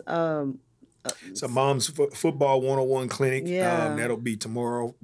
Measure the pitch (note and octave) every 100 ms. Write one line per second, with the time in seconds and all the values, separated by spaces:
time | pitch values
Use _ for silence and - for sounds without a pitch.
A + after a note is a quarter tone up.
0 | - E3+ E3 D#3 C#3 B2+ _ _ - _
1 | - - - F#2+ B2+ B2 C3+ C#3 - D3
2 | C#3+ - D#3 C#3 C#3 C3+ C3 C3+ C3 C3
3 | B2+ - C3+ C3 E3+ F3+ F3+ E3+ D#3 D3
4 | A#2+ A2+ A#2+ G#2+ A2 A#2 A#2+ A#2+ A#2 -